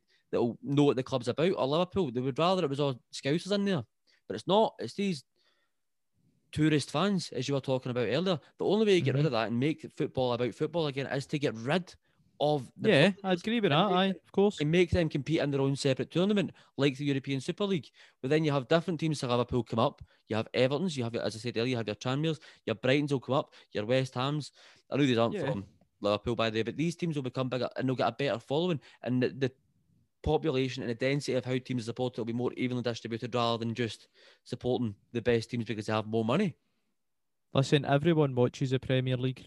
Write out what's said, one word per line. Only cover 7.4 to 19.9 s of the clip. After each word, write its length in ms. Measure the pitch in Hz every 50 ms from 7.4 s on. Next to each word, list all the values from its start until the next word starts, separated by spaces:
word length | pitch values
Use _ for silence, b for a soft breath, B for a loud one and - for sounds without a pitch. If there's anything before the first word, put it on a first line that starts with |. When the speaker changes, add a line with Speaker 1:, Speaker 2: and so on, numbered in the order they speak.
| 127 -
Speaker 1:
you 60 | 139
were 80 | 135
talking 300 | - - 131 127 - 131
about 160 | 117 123 120 98
earlier. 320 | 117 151 185 190 175 131 b b b -
The 80 | -
only 220 | - 180 220 226 208
way 80 | 190
to 60 | 175
get 120 | 160 139 -
rid 60 | 139
Speaker 2:
Mm-hmm. 80 | 147 160
Speaker 1:
of 40 | 120
that 160 | 110 113 104
and 100 | 117 120
make 260 | 131 156 151 - - - -
football 380 | - 151 120 - 135 127 123 120
about 220 | 113 123 117 -
football 320 | - 156 147 160 175 156 147
again 180 | 131 139 135
is 220 | - - 139 135 -
to 100 | - 147
get 160 | 135 135 110
rid 400 | 110 113 131 160 190 170 - - - _ _ _ _ _ _ _ -
of 320 | 139 147 151 143 120 - -
the 140 | - 101 -
Speaker 2:
Yeah, 120 | 190 135
Speaker 1:
politics 200 | 156 202 185 - -
Speaker 2:
I 100 | 190 185
agree 260 | 175 - 220 233 240
with 120 | 202 175
Speaker 1:
and 80 | 139 156
Speaker 2:
that, 100 | 196 208
Speaker 1:
make 80 | 180 180
Speaker 2:
aye, 80 | 190 190
Speaker 1:
it, 140 | 185 - -
Speaker 2:
of 60 | _
course. 280 | - 190 196 208 - -
Speaker 1:
and 120 | 151 151
make 180 | 165 180 185 175
them 200 | - 185 165 151
compete 320 | - 151 131 - 156 156
in 100 | 135 147
their 100 | 139 135
own 140 | 135 135 139
separate 340 | 131 - 139 131 - 127 -
tournament, 400 | - 160 185 202 214 202 160 - b b b b b
like 220 | - 135 147 131 131
the 80 | 147
European 340 | 143 139 135 127 135 139 135
Super 260 | - - 170 - 208
League. 220 | 196 196 151 - - b b b b b b
But 120 | - 131
then 120 | 151 160 160
you 80 | 151
have 160 | 139 143 123 -
different 320 | 160 170 160 - 175 147
teams. 200 | 165 160 151 -
So 80 | - 120
Liverpool 360 | 123 120 120 - 131 123 113
come 140 | - 120 110
up, 240 | 120 143